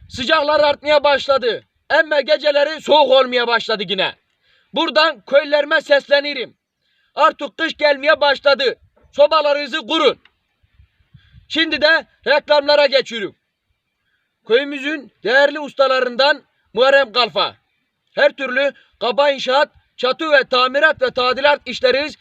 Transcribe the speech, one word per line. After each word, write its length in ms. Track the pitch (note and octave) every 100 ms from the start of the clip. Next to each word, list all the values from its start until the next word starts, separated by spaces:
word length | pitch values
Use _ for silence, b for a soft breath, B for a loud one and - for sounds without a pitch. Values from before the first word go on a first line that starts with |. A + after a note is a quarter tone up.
| -
sıcaklar 500 | - B3+ D#4 D4 D4+
artmaya 440 | D4 C#4+ C#4+ D4+
başladı. 600 | C#4+ C4+ - C4+ A#3 E3 _ _ -
Ama 320 | C#4 D#4 D4
geceleri 600 | C#4+ D4 D4 C#4+ C#4+ D#4
soğuk 300 | - D4 C4+
olmaya 360 | C4 B3+ B3 A#3+
başladı 360 | A3+ A3 G#3+ G3
yine. 280 | G3 D#3+ - _ _ _ _ _
Buradan 480 | A#3+ E4 C4+ D#4+ B3
köylerime 600 | - C#4 D4+ D4 C#4+ D#4+
seslenirim. 760 | - C#4 - C#4+ C#4+ C#4 F#3+ _ _ _ _ _ _ -
Artık 420 | D#4 C#4 - -
kış 200 | D#4+ -
gelmeye 440 | D4 C#4 C#4+ D4
başladı. 540 | C#4+ C4+ C#4+ C4+ B3+ - _ _ _
Sobalarınızı 760 | - D4 D#4 D4 C#4+ C#4+ D#4 A3
kurun. 320 | D#4+ C#4 - _ _ _ _ _ _ _ _ _ b b b b
Şimdi 320 | D4+ D#4+ D4+
de 260 | D4 D#4+ A#3 _ A3
reklamlara 580 | C#4+ - D4 C#4+ D4 C#4+
geçiyorum. 500 | C4 - A3+ F#3 _ _ _ _ _ _ _ _ _ _ _ -
Köyümüzün 640 | A#3 C#4+ C#4+ C#4 D#4 A3 _
değerli 360 | F#3 C4 C#4+ D4
ustalarından 840 | C#4+ - C4+ C4 B3+ A#3+ C#4 C#4+ _ _ _
Muharrem 380 | G3+ C4 C#4 B3
Kalfa. 440 | A#3 A3+ F3 D3+ G2 _ _ _ _ _ -
Her 160 | C#4+
türlü 420 | C#4 C4+ B3 C#4 - b b
kaba 300 | A3+ A#3+ D4
inşaat, 400 | C4+ B3+ C4+ D4 _ _ -
çatı 340 | B3 B3+ D#4+
ve 120 | C#4+
tamirat 580 | C#4 B3+ B3+ C4+ D#4 C#4+
ve 100 | B3+
tadilat 500 | - B3 B3 C#4+ C#4+ -
işleri 420 | A#3 B3+ C4 D4 -